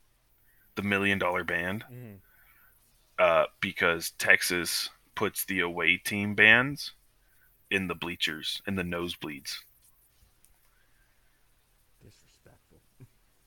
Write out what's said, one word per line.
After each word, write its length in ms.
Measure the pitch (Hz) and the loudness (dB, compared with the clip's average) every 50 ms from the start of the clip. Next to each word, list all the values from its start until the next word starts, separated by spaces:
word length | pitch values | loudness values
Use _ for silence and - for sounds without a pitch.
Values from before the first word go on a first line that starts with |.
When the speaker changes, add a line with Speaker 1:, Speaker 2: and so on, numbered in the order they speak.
| _ _ _ _ _ _ _ _ _ _ _ _ _ _ - | _ _ _ _ _ _ _ _ _ _ _ _ _ _ -10
Speaker 1:
The 80 | - | -6
Million 380 | 95 101 101 98 101 101 98 98 | -2 0 2 2 2 2 2 2
Dollar 240 | 92 90 87 87 85 | 2 0 0 -2 -2
Band. 400 | 82 87 85 85 90 98 110 117 - | -2 -2 -2 -2 -2 -4 -4 -8 -12
Speaker 2:
Mm-hmm. 240 | 123 123 123 113 101 98 - _ _ _ _ _ _ _ _ _ _ _ _ _ _ _ _ _ _ - | -18 -18 -18 -18 -20 -20 -20 _ _ _ _ _ _ _ _ _ _ _ _ _ _ _ _ _ _ 2
Speaker 1:
Uh, 260 | 90 87 82 80 76 - - - | 2 4 4 4 2 0 -2 -6
because 500 | - 101 87 - 98 87 85 85 82 - | -8 -6 -4 0 2 2 2 0 -2 -8
Texas 800 | - - - - 95 - - - 90 90 85 - - - - - - _ _ _ - | -8 0 4 6 6 6 6 2 -2 -2 -2 -2 -4 -4 -6 -6 -10 _ _ _ -8
puts 280 | - 110 95 - - - | -4 -4 -4 -4 -4 -6
the 160 | - 98 92 | -4 -2 -2
away 380 | 87 87 87 87 85 80 90 92 | -2 -2 -2 0 2 2 2 0
team 380 | - - 107 101 101 104 104 | 0 -6 -4 -4 -4 -2 2
bands 560 | 101 104 107 113 120 127 139 147 147 - - - _ _ _ _ _ _ _ _ _ _ _ _ _ _ - | 6 8 8 8 8 6 2 -4 -8 -10 -12 -14 _ _ _ _ _ _ _ _ _ _ _ _ _ _ -4
in 160 | 101 95 95 90 | -4 -4 -2 -4
the 80 | 82 | -6
bleachers, 680 | 80 82 85 87 - - - 78 78 71 - - - - - | -6 -6 -8 -6 -4 -6 -6 -6 -6 -8 -8 -10 -8 -8 -6
in 80 | 98 | -6
the 80 | 95 87 | -4 -4
nosebleeds. 800 | 87 87 87 87 87 80 - - 82 73 67 69 - - - - _ _ _ _ _ _ _ _ _ _ _ _ _ _ _ _ _ _ _ _ _ _ _ _ _ _ _ _ _ _ _ _ _ _ _ _ _ _ _ _ _ _ _ _ _ _ _ - | -4 -4 -6 -6 -8 -8 -10 -10 -10 -10 -10 -12 -12 -14 -14 -14 _ _ _ _ _ _ _ _ _ _ _ _ _ _ _ _ _ _ _ _ _ _ _ _ _ _ _ _ _ _ _ _ _ _ _ _ _ _ _ _ _ _ _ _ _ _ _ -20
Speaker 2:
Disrespectful. 760 | - - _ _ _ _ _ _ - - _ _ _ 90 82 _ _ _ - 123 - _ _ _ _ _ _ _ | -20 -20 _ _ _ _ _ _ -20 -20 _ _ _ _ _ _ _ _ -20 -20 -20 _ _ _ _ _ _ _